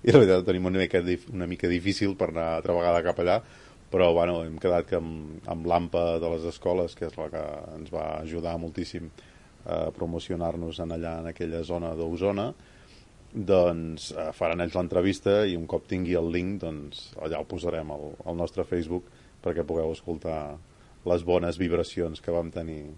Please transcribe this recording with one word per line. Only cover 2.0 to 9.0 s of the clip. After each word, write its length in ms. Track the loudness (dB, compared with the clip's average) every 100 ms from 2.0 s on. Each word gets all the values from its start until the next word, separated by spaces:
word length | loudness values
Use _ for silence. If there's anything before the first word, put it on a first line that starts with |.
| -2 0
per 120 | -2
anar 180 | 0 -2 -2
altra 180 | 0 2
vegada 260 | 4 4
cap 160 | 2 2
allà, 160 | 2 2 -2 -20 -20 -20 -2
però, 180 | 4 6 6
bueno, 240 | 4 0
hem 140 | -4 -2
quedat 280 | 2 2 2
que 100 | -2
amb, 400 | -2 -10 -10 -12 -8
amb 160 | -6 2
l'ampa 360 | 2 2 0 0 0
de 120 | -2
les 140 | -2 -6
escoles, 480 | -4 -2 0 -2 -6
que 100 | -10
és 100 | -8
la 100 | -8
que 120 | -6 -8 -10 -12 -14
ens 140 | -8
va 140 | -6 -6 -6
ajudar 380 | -6 -6 -4 -4
moltíssim 520 | -6 -6 -8 -8